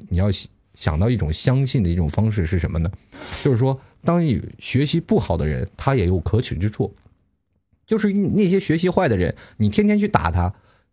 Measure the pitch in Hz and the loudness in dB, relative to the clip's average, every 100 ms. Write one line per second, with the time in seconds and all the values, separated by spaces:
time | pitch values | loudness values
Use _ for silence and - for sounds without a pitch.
0 | - 85 101 92 - _ _ - - 78 | -2 0 0 -2 -8 _ _ -8 -2 0
1 | 110 117 73 78 123 127 135 143 87 87 | 0 0 -2 -2 0 0 0 0 0 0
2 | 76 - 110 104 82 92 80 82 82 - | 0 0 0 0 0 0 -2 -2 -4 -6
3 | _ - - - 151 117 131 135 - _ | _ -20 -16 -4 0 0 0 -2 -8 _
4 | - 175 160 92 - - - 127 147 170 | -2 0 2 -2 -4 -12 -4 -2 0 -2
5 | - 220 - 85 76 64 - - - 135 | 0 0 0 -2 -2 -2 -6 -6 -2 2
6 | 87 92 - 110 - 76 104 - - - | 2 0 0 0 -2 -2 -4 -2 -6 -8
7 | _ _ _ _ _ _ _ _ - 220 | _ _ _ _ _ _ _ _ -4 0
8 | 202 202 185 185 190 190 - 165 180 175 | 0 0 0 2 2 2 0 0 0 2
9 | 170 98 87 - - - 104 147 208 208 | 2 2 0 -4 -10 -2 0 2 4 2
10 | 202 - 85 85 90 - _ _ _ | 2 2 2 0 0 -2 _ _ _